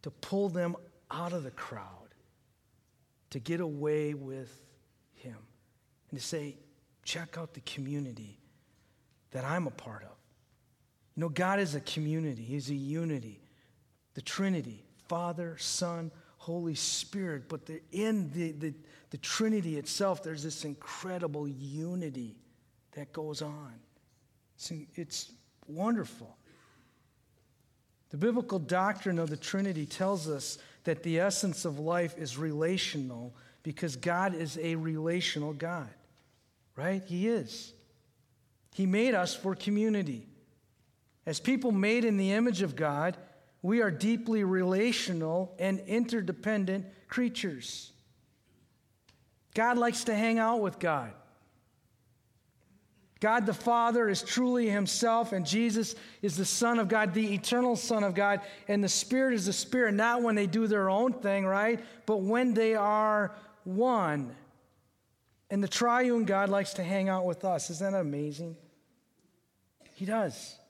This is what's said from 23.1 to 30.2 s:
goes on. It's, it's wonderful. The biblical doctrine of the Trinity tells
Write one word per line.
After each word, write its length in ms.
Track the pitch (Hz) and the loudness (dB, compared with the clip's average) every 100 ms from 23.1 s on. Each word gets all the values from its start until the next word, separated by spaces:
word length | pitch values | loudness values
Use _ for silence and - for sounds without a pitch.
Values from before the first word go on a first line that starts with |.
goes 280 | - 156 147 | -10 -8 -8
on. 340 | 151 147 139 113 _ _ _ _ _ _ _ _ | -10 -10 -16 -20 _ _ _ _ _ _ _ _
It's, 160 | - 160 - | -12 -10 -12
it's 380 | - 160 - - - _ _ - | -12 -8 -8 -10 -16 _ _ -14
wonderful. 680 | 151 208 233 135 - 113 - _ - _ _ _ _ _ _ _ _ _ _ _ _ _ _ _ | -2 0 0 -2 -10 -18 -20 _ -20 _ _ _ _ _ _ _ _ _ _ _ _ _ _ _
The 60 | 147 | 0
biblical 420 | 208 240 240 190 | 2 2 0 -4
doctrine 640 | 143 180 196 196 196 170 | 0 2 2 0 -2 0
of 100 | 165 | 0
the 60 | 151 | -4
Trinity 500 | - 196 196 160 147 | -4 -2 -2 -2 -6
tells 420 | - 190 196 | -2 0 0